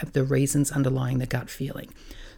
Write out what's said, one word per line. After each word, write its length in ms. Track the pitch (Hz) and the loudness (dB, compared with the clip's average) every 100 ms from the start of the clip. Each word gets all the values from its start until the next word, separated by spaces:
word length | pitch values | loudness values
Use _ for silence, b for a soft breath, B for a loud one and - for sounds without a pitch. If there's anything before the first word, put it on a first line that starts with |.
of 120 | - | -2
the 100 | 143 | 0
reasons 480 | 135 135 139 147 143 | 2 4 4 4 2
underlying 460 | 143 135 131 127 127 | 2 2 2 0 0
the 80 | 120 | 0
gut 220 | 123 - | -2 -4
feeling. 400 | - 135 - - - B B B | -6 -6 -8 -12 -16 B B B